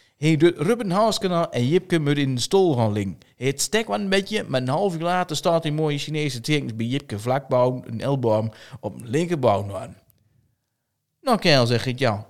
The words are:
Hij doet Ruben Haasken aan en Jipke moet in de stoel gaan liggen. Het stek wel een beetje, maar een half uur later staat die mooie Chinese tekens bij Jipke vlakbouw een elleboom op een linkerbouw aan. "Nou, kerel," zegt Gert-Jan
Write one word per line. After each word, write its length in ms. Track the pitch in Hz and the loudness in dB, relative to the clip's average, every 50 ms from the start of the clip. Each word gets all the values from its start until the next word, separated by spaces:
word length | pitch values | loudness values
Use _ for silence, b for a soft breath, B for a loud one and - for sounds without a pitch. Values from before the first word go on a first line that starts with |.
| b b b | b b b
Hij 200 | b 143 156 160 | b 0 2 4
doet 200 | 143 160 175 170 | 6 4 4 4
Ruben 340 | - 147 185 240 226 240 190 | 2 0 0 0 0 0 -2
Haasken 400 | 170 196 226 220 202 - - 185 | 0 2 2 2 0 0 -2 0
aan 200 | 180 165 170 - | 0 0 0 0
en 160 | - 123 123 | -2 -2 0
Jipke 320 | 127 160 185 175 - 175 165 | 2 2 0 2 2 0 0
moet 180 | 147 143 143 | 2 2 0
in 180 | 143 143 135 131 | 0 0 0 0
de 60 | 120 | -2
stoel 340 | 117 - 190 196 190 170 139 | -2 2 4 4 4 4 4
gaan 160 | 120 117 107 | 2 2 0
liggen. 260 | 104 107 101 98 87 b b b b | 0 -2 -4 -4 -6 b b b b
Het 260 | _ 123 135 139 - | _ -4 -4 -2 -2
stek 260 | - - - 220 226 | -4 -2 -2 -2 -2
wel 120 | 220 202 208 | -2 -4 -4
een 100 | 202 190 | 0 0
beetje, 340 | 190 196 196 202 214 208 190 | 0 0 0 -2 -4 -6 -4
maar 140 | - 135 131 | -2 -2 -2
een 60 | 127 | -2
half 280 | 127 135 165 202 202 165 | 0 -2 0 0 -2 -2
uur 60 | 160 | -2
later 340 | 165 170 180 185 180 - 151 | -2 -2 0 0 -2 -2 -4
staat 280 | - - 180 170 165 160 | -2 0 2 2 2 0
die 80 | 151 | 0
mooie 260 | 147 156 156 151 147 | -2 0 0 0 -2
Chinese 440 | 143 - 147 151 151 151 143 123 120 | -2 -4 -4 -4 -4 -4 -4 -4 -6
tekens 340 | 117 151 151 147 131 127 110 | -2 0 0 0 0 -4 -4
bij 100 | 110 117 | -4 -4
Jipke 340 | 117 131 143 - - 113 101 | -2 -2 -4 -4 -6 -8 -6
vlakbouw 600 | 107 123 127 143 143 - 131 123 123 127 131 127 - | -2 -2 -2 -2 0 0 2 2 4 2 2 -2 -8
een 160 | - 117 107 | -10 -8 -4
elleboom 500 | 95 131 143 135 120 117 110 - 110 117 B B B B B B | -2 -2 0 0 2 2 2 2 0 -2 B B B B B B
op 160 | - - - | -10 -10 -10
een 140 | - - 120 | -10 -10 -4
linkerbouw 680 | 113 156 180 170 175 147 127 117 101 98 101 101 98 | -2 -2 0 -2 -2 2 2 2 2 2 -2 -6 -8
aan. 180 | 95 - - - - _ _ _ _ _ _ _ _ _ _ _ _ _ _ _ _ _ _ _ _ _ _ _ _ | -10 -10 -12 -16 -20 _ _ _ _ _ _ _ _ _ _ _ _ _ _ _ _ _ _ _ _ _ _ _ _
"Nou, 160 | _ 269 233 190 | _ 0 0 2
kerel," 260 | - 180 147 131 120 | 4 4 6 6 4
zegt 180 | 117 123 113 - | 4 2 0 0
Gert-Jan 420 | 131 123 127 135 120 107 110 107 | -4 -2 0 0 0 0 -2 -6